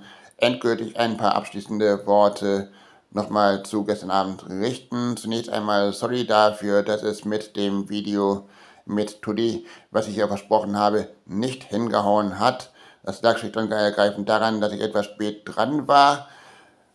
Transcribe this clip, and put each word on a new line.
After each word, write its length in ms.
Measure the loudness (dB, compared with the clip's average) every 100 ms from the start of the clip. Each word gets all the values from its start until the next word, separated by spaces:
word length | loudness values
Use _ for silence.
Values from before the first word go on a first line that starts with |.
| -14 -20 -20 -2
endgültig 640 | 0 2 0 -2 -4 -2
ein 180 | -2 0
paar 180 | 0
abschließende 720 | 0 -2 -10 -8 0 2 2 2
Worte 640 | 4 4 2 0 0 -2 -14 -20 _ _
nochmal 520 | -6 -2 2 4 2
zu 220 | -2 -4
gestern 260 | -2 -4 0
Abend 360 | 0 0 -6 -10
richten. 640 | -4 -4 -4 -8 -4 -4 -4
Zunächst 320 | -4 -6 -4
einmal 460 | -4 0 2 0
sorry 320 | -2 -4 -2 2
dafür, 560 | 4 4 2 0 2
dass 200 | 2 -2
es 220 | -2 -4
mit 320 | -4 -6 -6 -4
dem 320 | -2 -2 -4
Video 600 | -6 -4 0 2 0 -6 -20 -20 -18
mit 380 | -6 -4 -4 -6
Tudi, 420 | -6 -2 -2 -2 -10 -20 _
was 180 | -4 -2
ich 80 | -2
ja 120 | -2
versprochen 500 | -4 0 0 2 2
habe, 300 | 2 2 -2 -10
nicht 400 | -8 -4 -4 -6
hingehauen 760 | -6 -4 0 0 2 2 0 0
hat. 320 | 0 0 -8 _ -20 _
Das 200 | -12 0
lag 160 | 0 2
schlicht 180 | -2 -4
und 160 | -2
ergreifend 560 | 0 2 4 2 2 0
daran, 320 | 2 2 0
dass 120 | -2
ich 100 | -2
etwas 240 | -2 -2 -4
spät 380 | -4 -6 -6 -6
dran 420 | -2 -2 -2 4
war. 400 | 6 6 4 -6 -20 -20 -20 _ _ _